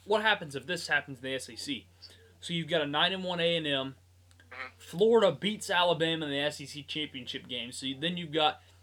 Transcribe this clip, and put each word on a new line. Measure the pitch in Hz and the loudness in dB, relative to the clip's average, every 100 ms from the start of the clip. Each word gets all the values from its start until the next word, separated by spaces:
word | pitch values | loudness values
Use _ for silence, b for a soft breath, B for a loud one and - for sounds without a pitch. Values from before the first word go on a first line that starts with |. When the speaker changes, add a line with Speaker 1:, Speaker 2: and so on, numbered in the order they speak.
| - | 0
Speaker 1:
what | 214 | 2
happens | 220 202 156 139 | 4 2 0 -8
if | 127 | -4
this | 175 - | -4 0
happens | 147 139 131 | 0 0 -8
in | |
the | 131 131 | -6 -6
S | - | -6
E | 110 | -10
C? | - 123 - B B B B B | -6 -6 -8 B B B B B
So | - | -6
you've | 170 151 | -4 0
got | 165 | 0
a | 143 | 2
nine | 147 175 | 2 2
and | 190 | 0
one | 180 175 | -4 0
A | 170 170 | 2 2
and | 156 | 0
M. | 139 135 135 _ _ _ - - | -2 -2 -8 _ _ _ -20 -18
Speaker 2:
Mm-hmm. | - 127 - | -14 -14 -14
Speaker 1:
Florida | - 165 220 233 196 | -10 2 6 8 6
beats | 139 196 214 - | 4 -2 -4 0
Alabama | 180 175 160 165 165 151 | 2 4 4 2 0 -2
in | |
the | 139 | 0
S | 147 147 | -2 -2
E | 135 | -10
C | 147 | -12
championship | 143 156 151 135 120 135 123 | -8 -6 -6 -8 -10 -10 -8
game. | 123 120 | -8 -8
So | 123 131 | -6 -6
you, | 135 | -4
then | 160 175 | -2 -4
you've | 170 | -4
got | 151 151 - b b | 0 2 0 b b